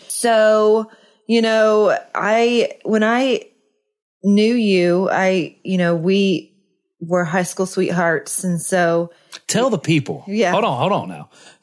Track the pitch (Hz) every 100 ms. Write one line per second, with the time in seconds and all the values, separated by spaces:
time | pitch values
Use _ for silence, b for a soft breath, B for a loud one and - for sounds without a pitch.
0 | - - 240 220 214 214 214 220 220 B
1 | B B - 226 226 220 220 214 202 -
2 | - - 196 226 233 240 - - - 220
3 | 214 240 269 226 - _ _ _ _ _
4 | _ _ 196 202 214 240 208 185 175 175
5 | 190 143 190 190 156 - - 185 175 170
6 | 175 196 196 170 - _ _ _ _ _
7 | 165 180 165 180 180 - 185 - 190 175
8 | 170 160 - - 185 170 - 185 170 170
9 | 170 B B B - 214 254 202 - 160
10 | 113 85 - 208 180 180 220 123 165 185
11 | 90 82 80 B B B